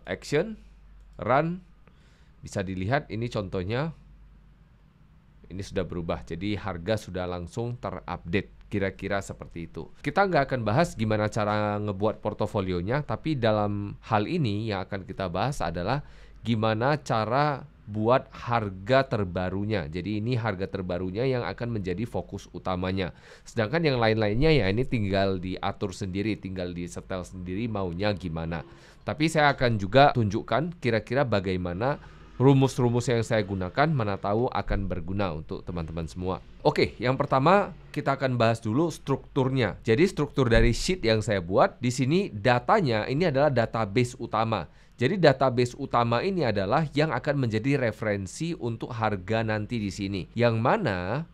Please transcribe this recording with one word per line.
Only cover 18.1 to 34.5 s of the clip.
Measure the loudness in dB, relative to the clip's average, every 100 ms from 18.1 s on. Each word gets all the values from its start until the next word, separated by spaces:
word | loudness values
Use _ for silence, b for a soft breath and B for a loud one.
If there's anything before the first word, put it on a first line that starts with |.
| 4 2
harga | -10 -2 -2 -2 -4 2 2 4
terbarunya. | 0 -2 -2 -2 -2 -2 -2 -2
Jadi | -6 -4 -4
ini | -2 -2
harga | -2 -2 -4
terbarunya | -4 -4 -4 -4 -2 -2
yang | -2
akan | -4 -6 -6
menjadi | -4 -4 -4 -4
fokus | -6 -8 -10 -12 -10
utamanya. | -4 -2 -2 -2 -4 B B B
Sedangkan | -8 -4 -2 0
yang | 2 2
lain-lainnya | 2 4 2 4 4 4
ya | 4
ini | 0 0
tinggal | -2 0 2 2 0
diatur | -4 -4 -4 -4 -6
sendiri, | -6 -6 -2 -2 -4
tinggal | -6 -6 -6
disetel | -6 -8 -10 -8 -8 -8
sendiri | -10 -8 -6 -4
maunya | -4 -4 -2 -2 -2
gimana. | -4 -6 -4 -6 -10 B B B
Tapi | -6 0 2
saya | 4 4
akan | 4 2 2
juga | 4 6 8 6
tunjukkan | 2 0 0 -2 -2 -4
kira-kira | -2 0 0 0 2
bagaimana | 0 0 -2 -2 -2 -2 -2 B B B 4
rumus-rumus | 6 8 6 4 2 2 2
yang | 0
saya | 2 0 0
gunakan, | -2 -2 2 2
mana | 2 0 -2
tahu | 0 0
akan | 0